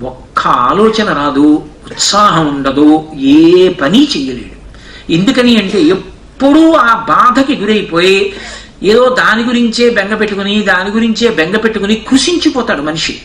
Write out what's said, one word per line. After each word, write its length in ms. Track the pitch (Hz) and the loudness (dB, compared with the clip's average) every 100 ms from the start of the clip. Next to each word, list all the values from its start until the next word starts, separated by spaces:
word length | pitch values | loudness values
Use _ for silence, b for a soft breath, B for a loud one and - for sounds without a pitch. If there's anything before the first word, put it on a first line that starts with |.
ఒక్క 460 | 127 - - - 170 | -14 -14 -10 -4 -2
ఆలోచన 680 | 135 123 165 220 220 196 | 0 0 2 2 0 -2
రాదు, 540 | 143 143 139 151 156 - - - | -2 -2 2 2 2 -2 -20 -16
ఉత్సాహం 600 | - - 202 208 160 151 | -6 -2 2 2 2 -2
ఉండదు, 600 | 143 135 131 151 156 - 139 | -2 -2 2 4 4 -2 -4
ఏ 540 | 135 151 165 180 185 | 2 6 6 6 4
పని 340 | - 185 220 | 0 0 2
చెయ్యలేడు. 680 | 302 160 131 120 104 - - B B B B | 0 -2 -6 -8 -12 -18 -20 B B B B
ఎందుకని 460 | 165 196 254 247 226 | -2 0 2 2 2
అంటే 240 | 190 202 | 0 0
ఎప్పుడూ 920 | 156 190 - - - - 277 302 320 | 2 0 -4 -20 -18 -2 2 4 4
ఆ 220 | 311 233 226 | 2 2 0
బాధకి 600 | - 170 240 226 269 202 | 0 0 2 0 -2 -4
గురైపోయి 800 | 208 214 170 165 185 196 196 B B B B B | -2 -2 -2 0 2 0 -2 B B B B B
ఏదో 260 | 180 226 254 | 2 2 2
దాని 340 | - 180 220 | 0 0 0
గురించే 460 | 240 240 233 233 240 | 0 0 0 0 0
బెంగ 260 | 202 196 214 | 0 -4 -4
పెట్టుకుని, 460 | 208 196 202 208 | -4 -4 -4 -2
దాని 280 | 190 185 196 | 0 -2 -2
గురించే 400 | 220 226 220 233 | -2 -2 0 0
బెంగ 280 | - - 220 | 0 -2 0
పెట్టుకుని 380 | 220 214 196 220 | -2 -2 -2 -4
కృషించిపోతాడు 840 | - 269 349 339 320 262 - 156 | 0 0 0 0 0 -2 -4 -4
మనిషి. 400 | 151 160 - 151 | -4 -6 -8 -10